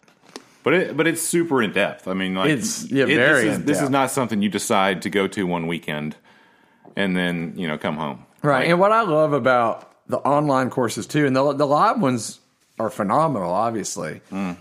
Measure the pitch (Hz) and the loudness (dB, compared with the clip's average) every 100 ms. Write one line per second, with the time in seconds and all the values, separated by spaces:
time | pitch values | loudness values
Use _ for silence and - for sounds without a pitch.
0 | _ _ _ - - _ 123 175 147 139 | _ _ _ -20 -20 _ 0 2 0 0
1 | 160 165 - 175 - 131 104 90 87 - | 0 0 0 0 2 2 2 0 0 -2
2 | 92 95 95 92 135 135 104 - - 135 | -6 -4 -2 0 0 0 -2 -6 -4 0
3 | 123 147 135 143 107 98 139 147 131 139 | 2 4 4 4 2 0 0 0 2 0
4 | 127 139 117 104 101 101 - 104 98 90 | 0 -2 -2 0 0 -2 0 2 2 0
5 | - 101 95 104 90 87 82 82 - 76 | -2 0 0 -2 -2 -2 -2 -6 -6 -6
6 | 76 - _ _ _ _ _ _ - - | -6 -10 _ _ _ _ _ _ -10 -4
7 | 98 90 90 85 82 95 82 76 92 76 | -2 0 -2 -2 -6 -6 -6 -4 -4 -4
8 | 76 64 - _ 147 131 151 175 196 220 | -6 -8 -16 _ 0 0 2 4 4 2
9 | 208 151 156 143 127 123 113 - - _ | 2 2 2 2 2 4 2 -2 -10 _
10 | - 120 127 143 151 131 123 131 113 - | -6 -2 2 2 2 2 0 0 -2 -4
11 | 101 151 143 131 143 135 143 151 208 226 | -4 0 2 2 2 2 2 4 2 2
12 | 135 120 - - _ _ _ - 107 - | 0 0 -6 -14 _ _ _ -6 -4 -2
13 | 101 131 160 113 87 92 117 113 - 98 | 0 2 2 0 -2 0 -2 -4 -6 -8
14 | 78 - - 95 95 90 | -10 -10 -10 -6 -6 -8